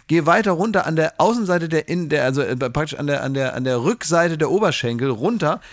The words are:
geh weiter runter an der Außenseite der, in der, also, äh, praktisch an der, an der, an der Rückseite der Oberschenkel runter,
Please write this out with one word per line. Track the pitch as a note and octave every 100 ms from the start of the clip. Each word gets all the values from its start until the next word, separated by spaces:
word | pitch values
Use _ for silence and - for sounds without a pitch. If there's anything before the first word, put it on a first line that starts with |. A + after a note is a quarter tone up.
| -
geh | E3 D3+
weiter | G3 G3+
runter | E3 A3 G3+ -
an | D#3+
der | D#3 -
Außenseite | F#3+ A#3 F#3+ F3 E3
der, | D#3+ -
in | E3+ D#3
der, | D3
also, | C3 C3+
äh, | A#2 B2+
praktisch | B2+ C#3+ D3+ -
an | C#3+
der, | C#3+
an | C3+
der, | C3+ C3
an | -
der | C3 B2
Rückseite | C#3+ A#3 D3+ E3+ E3+ D#3
der | D3+
Oberschenkel | F#3+ G3 - A#2+ A#2 C3+
runter, | A2 E3+ A#3 D#3 - -